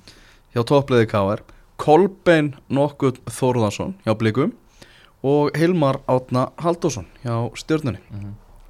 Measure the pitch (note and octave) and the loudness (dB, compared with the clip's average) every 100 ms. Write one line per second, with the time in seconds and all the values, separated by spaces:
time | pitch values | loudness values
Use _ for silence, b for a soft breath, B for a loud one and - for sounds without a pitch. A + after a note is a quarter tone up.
0 | b b b b b A#2+ A#2 C#3 C3+ B2 | b b b b b -4 0 2 2 2
1 | A2 G#2+ G2 G#2+ - b b - - D#3 | 2 0 0 -2 -8 b b -6 4 4
2 | G3 - - E3 D3 C3+ - C3+ C#3+ - | 4 0 2 4 2 -4 -4 0 0 0
3 | C3+ B2+ - - B2+ B2 G#2 - - F#3+ | -2 -2 -10 -4 0 2 0 -2 -8 -6
4 | - A2 A2 G#2+ F3 - _ b b b | -4 0 0 0 -2 -4 _ b b b
5 | b b C3 D3 D3 D3 E3 F3+ C#3 C3+ | b b 0 2 0 0 0 2 0 -2
6 | - B2+ B2+ B2+ B2+ - E3+ E3+ E3 A2+ | -2 -2 0 -2 -2 -4 -4 -2 -4 -6
7 | F2 - B2 A#2 A#2+ - - D#3 C#3+ G2 | -12 -12 -6 -4 -6 -8 -4 -4 -4 -8
8 | - G#2 G2+ G#2 - - | -10 -14 -14 -16 -20 -20